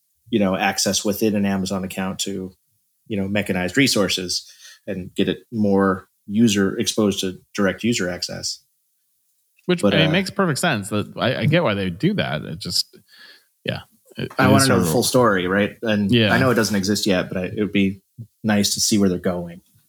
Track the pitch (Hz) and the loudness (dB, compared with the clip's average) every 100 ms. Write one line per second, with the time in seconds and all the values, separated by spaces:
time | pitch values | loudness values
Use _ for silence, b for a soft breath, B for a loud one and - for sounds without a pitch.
0 | _ _ - 113 95 92 98 - 104 95 | _ _ -4 0 2 2 0 0 -2 0
1 | 107 101 110 104 101 98 92 98 95 - | -2 0 0 2 0 0 -2 -4 -6 -6
2 | 95 - 98 98 92 - _ _ _ _ | -6 -6 -6 -8 -10 -14 _ _ _ _
3 | - 101 95 104 98 92 90 135 131 110 | -8 -4 -2 -2 0 -2 0 2 2 2
4 | 92 - 90 - B B B B - 92 | 0 -2 -4 -8 B B B B -10 -10
5 | 90 - 92 - - 110 104 98 98 92 | -8 -4 -2 -2 -6 -2 2 4 2 0
6 | - _ - 104 117 101 98 104 101 - | -6 _ -6 2 2 4 0 0 -4 0
7 | 104 - 95 92 _ - 98 92 113 117 | 0 0 -4 -8 _ -2 -2 0 -2 -2
8 | 90 87 - 90 - - _ _ _ _ | -2 -6 -8 -8 -8 -10 _ _ _ _
9 | _ _ _ _ _ _ - 175 101 - | _ _ _ _ _ _ -2 2 4 4
10 | 151 190 190 - 180 127 175 110 95 104 | 4 2 -2 -2 -2 0 0 -2 -2 -4
11 | - - 107 73 147 170 135 101 95 85 | -4 -2 -2 0 2 2 2 0 -2 0
12 | 170 208 67 73 50 78 87 - - - | -2 0 -2 -4 -6 -10 -6 -4 -4 -10
13 | _ B B B B _ - - - _ | _ B B B B _ -8 -8 -12 _
14 | _ - - - 131 135 135 120 85 87 | _ -10 -8 0 4 6 4 2 2 2
15 | 107 127 117 95 90 98 104 - 113 104 | 2 4 4 2 2 2 0 -2 -2 0
16 | 98 113 107 117 131 113 101 101 92 101 | 2 4 4 4 4 2 2 0 0 0
17 | 107 92 - 95 92 110 98 104 98 98 | 2 0 0 -6 -6 -4 -2 0 0 -2
18 | _ - 113 _ 107 104 101 104 - 107 | _ -18 -18 _ 0 0 0 -2 0 2
19 | 98 90 95 87 85 87 _ _ | 2 2 -2 -4 -8 -14 _ _